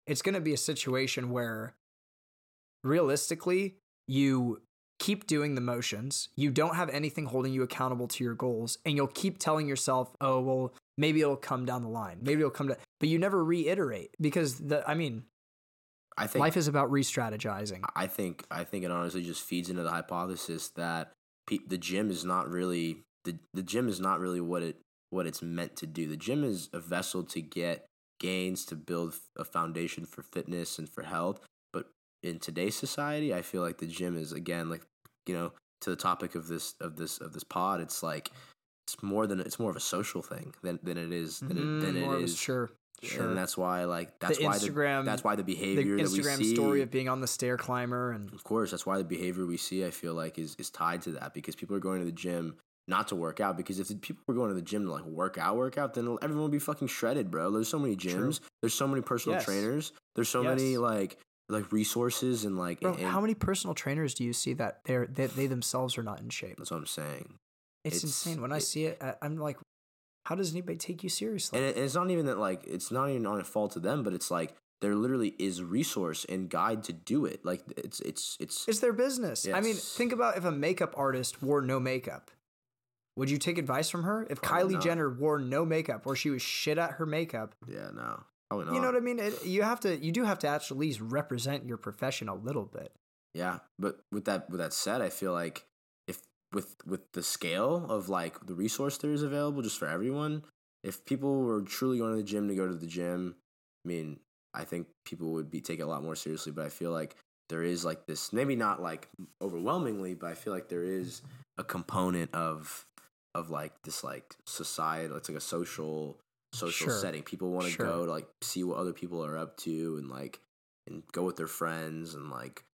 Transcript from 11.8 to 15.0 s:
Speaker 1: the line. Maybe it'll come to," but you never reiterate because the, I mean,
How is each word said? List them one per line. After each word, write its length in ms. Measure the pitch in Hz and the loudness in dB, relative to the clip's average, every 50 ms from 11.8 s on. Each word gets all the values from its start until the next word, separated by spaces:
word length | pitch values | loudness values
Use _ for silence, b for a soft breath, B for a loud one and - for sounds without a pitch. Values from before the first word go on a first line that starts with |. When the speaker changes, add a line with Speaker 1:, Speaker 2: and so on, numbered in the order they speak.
Speaker 1:
the 80 | 120 113 | -2 -2
line. 300 | 113 117 107 92 85 85 | -2 -4 -4 -6 -6 -2
Maybe 200 | 117 139 147 151 | 0 2 4 6
it'll 100 | 156 139 | 4 4
come 160 | - - 143 135 | 2 2 0 0
to," 100 | 131 - B B _ - | 0 -2 B B _ 0
but 100 | 151 156 | 2 4
you 80 | 160 165 | 6 6
never 260 | 175 196 196 190 165 | 4 6 4 4 6
reiterate 720 | 160 170 175 156 147 185 196 180 131 110 95 85 - - - | 6 4 4 4 4 4 4 2 2 0 -2 -6 -8 -2 0
because 400 | 160 151 139 175 160 139 123 131 | 2 4 4 4 4 2 0 -2
the, 280 | - 143 151 143 - - | 0 2 2 2 2 2
I 40 | 151 | 2
mean, 320 | 160 | 2